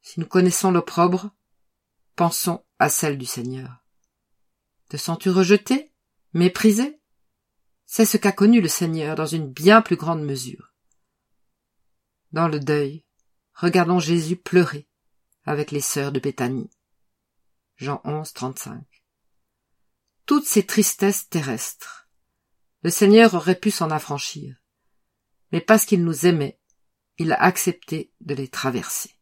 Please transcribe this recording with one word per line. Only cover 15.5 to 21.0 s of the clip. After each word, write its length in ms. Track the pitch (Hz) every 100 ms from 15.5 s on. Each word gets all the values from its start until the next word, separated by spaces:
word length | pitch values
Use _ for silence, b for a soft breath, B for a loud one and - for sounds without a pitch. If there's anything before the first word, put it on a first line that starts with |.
| 147 147
les 100 | 147
sœurs 320 | 139 - 139
de 80 | 143
Béthanie. 500 | 143 131 123 131 107 _ _ _ _ _ _ _ _ _ _ _
Jean 240 | 131 147
onze, 280 | - 151 156
trente-cinq. 520 | - 131 131 - - - _ _ _ _ _ _ _ _ _ _ _ _ _ -
Toutes 200 | 294 285
ces 180 | 220
tristesses 640 | 190 - 208 -